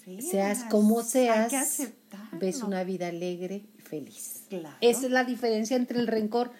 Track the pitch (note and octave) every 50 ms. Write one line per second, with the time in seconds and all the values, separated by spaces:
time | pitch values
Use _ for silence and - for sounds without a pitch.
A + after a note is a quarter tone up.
0 | - F#3 F#3 G3 B3+ E4+ F#4 G3 G3 G3+ - B3+ A#3+ A3+ A3 G#3 G#3 G#3+ A3+ A#3
1 | A#3 - - C4 B3+ A#3 A3+ A3 A3 A#3 C4+ C4+ C#4 - - - C#4+ A3+ - _
2 | _ - - G3 G#3 - - E3+ F#3+ F#3+ F3 - A#3 G3 G3 F#3 F#3 F3+ F#3+ F3
3 | F3+ F3 E3+ E3+ F3 F3+ F3+ E3+ F3+ F3 F#3+ G3+ G3+ - - - - - - D3+
4 | C3 G#2+ - - - - - - - - G3 F3 E3 D3+ - - - A#3+ A#3 A#3
5 | C4+ B3+ B3+ B3+ B3+ B3 B3 G#3+ B3+ A#3 A3+ G#3+ A3 G#3 C4 B3+ B3 - A#3+ A#3+
6 | A#3+ A3+ A#3 A3 G#3+ G#3 G#3+ A#3 B3 B3 -